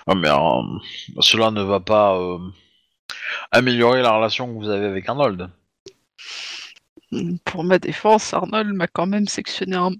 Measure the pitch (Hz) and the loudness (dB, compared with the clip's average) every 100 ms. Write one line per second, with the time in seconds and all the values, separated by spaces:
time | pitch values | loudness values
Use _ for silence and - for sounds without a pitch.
0 | - 95 76 71 80 64 53 - - - | -2 2 4 4 4 2 0 -8 -12 -16
1 | - - - 113 113 107 98 98 92 107 | -14 0 2 4 2 2 0 0 2 4
2 | 104 92 90 90 92 98 _ _ _ _ | 6 4 0 -6 -10 -16 _ _ _ _
3 | - - - - - 113 127 120 117 127 | -18 -14 -10 -10 0 2 2 4 4 4
4 | 123 110 110 - 127 113 107 101 104 95 | 4 2 2 -2 -6 -8 -4 -2 -2 -4
5 | 92 127 139 92 90 - _ _ - - | -6 -2 0 -2 -8 -14 _ _ -20 -20
6 | _ _ - - - - - - _ _ | _ _ -18 -14 -14 -14 -18 -20 _ _
7 | _ - 170 175 - 185 170 185 - 160 | _ -6 -6 -6 -6 -6 2 2 2 -2
8 | 214 214 - - 180 214 214 196 180 - | 4 4 2 -4 -2 -2 -2 -2 -4 -2
9 | 175 208 202 - - - 190 185 180 185 | -2 0 -2 -4 -8 -8 -4 -2 -2 -4